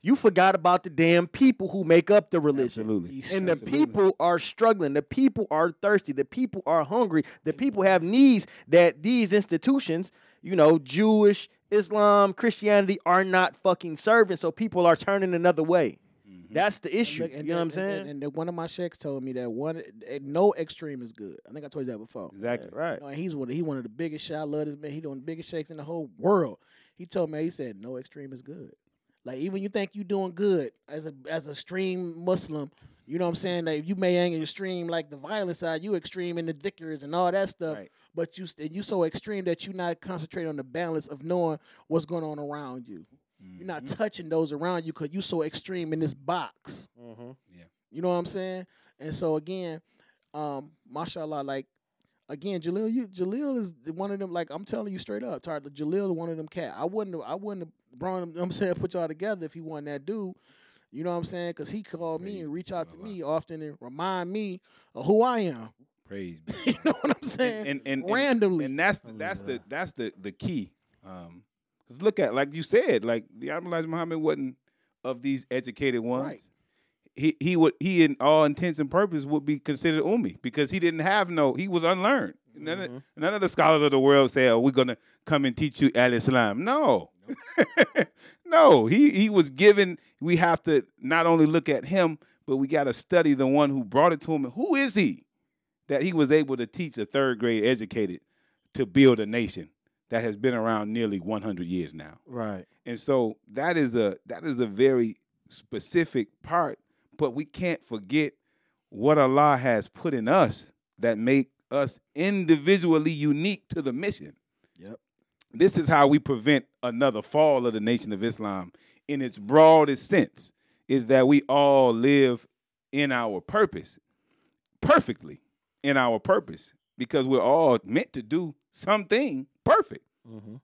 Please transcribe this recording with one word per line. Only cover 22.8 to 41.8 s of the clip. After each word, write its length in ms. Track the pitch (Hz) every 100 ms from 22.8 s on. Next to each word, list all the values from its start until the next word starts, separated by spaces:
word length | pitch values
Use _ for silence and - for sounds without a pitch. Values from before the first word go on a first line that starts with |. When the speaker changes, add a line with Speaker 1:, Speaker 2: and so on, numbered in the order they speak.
| 165 131
Speaker 3:
No, 60 | 143
he's 260 | 143 185 147
one 140 | 127
of, 60 | 143
he 60 |
one 160 | 165 139
of 60 |
the 60 | 117
biggest 360 | 117 165 151 -
sheikhs. 140 | 156
I 40 |
love 220 | 156 151 151
this 120 | 147
man. 140 | 147
He 80 | 147
doing 200 | 156 135
the 60 | 143
biggest 240 | 160 -
sheikhs 200 | 165 147
in 80 | 156
the 60 |
whole 260 | 147 170 143 87
world. 400 | 175 202 143 95 _ _ _ _
He 100 | 175
told 240 | 190 160
me, 120 | 156
he 60 | 160
said, 280 | 170 127 98
"No 180 | 113 127
extreme 360 | 131 151 139
is 80 | 131
good." 320 | 131 160 127 _ _ _ _ _
Like, 140 | 120 131
even 240 | 170 196
you 80 | 196
think 220 | 208 196 208
you 80 |
doing 300 | 185 196 190
good 380 | 170 202 180 127 _ _
as 160 | 151 156
a, 80 | 139 135
as 180 | 160 151
a 40 |
extreme 760 | 143 - 185 190 185 175 165 175
Muslim, 460 | 180 - 151 135 _ - _ -
you 140 | 160
know 60 | 180
what 40 |
I'm 60 | 170
saying? 300 | 190 175 165
That 200 | 151 160
you 80 | 190
may 220 | 185 175
ain't 240 | 175 160
extreme 460 | 156 - 190 180 170
like 240 | 170 147
the 40 | 143
violent 400 | 143 214 190 165
side, 260 | 170 160
you 100 | 190
extreme 460 | 190 - 185 175 170
in 80 | 165
the 80 | 151
dhikrs 480 | 180 _ 165 151
and 100 | 143
all 180 | 170 180
that 160 | 190 190
stuff. 280 | - 160 107
Speaker 2:
Right. 140 | 95 _ _ 165
Speaker 3:
But 240 | 165 -
you 80 | 180
st-, 240 | - 151
you 100 | 170
so 220 | 202 196
extreme 420 | 160 - - 202 180
that 220 | 165 196
you 60 |
not 280 | 185 180 165
concentrate 440 | 190 180 156 185 160
on 80 | 147
the 80 |
balance 420 | 131 131 175 160 -
of 180 | 143
knowing 360 | 156 175 165 151 _ _